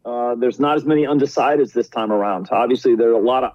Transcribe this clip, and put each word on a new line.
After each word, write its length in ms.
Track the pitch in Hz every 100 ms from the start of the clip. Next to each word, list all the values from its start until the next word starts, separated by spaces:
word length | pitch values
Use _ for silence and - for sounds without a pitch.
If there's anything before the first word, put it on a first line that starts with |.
| 120
Uh, 280 | 120 120
there's 280 | 117 123 117
not 160 | 147 151
as 80 | 143
many 180 | 151
undecideds 720 | 143 147 139 - 127 147 135
this 160 | 120 113
time 220 | 120 110
around. 360 | 104 101 90 98
Obviously, 440 | 101 120 127 131 113
there 140 | 117
are 100 | 113
a 20 |
lot 220 | 113 131
of 80 | 127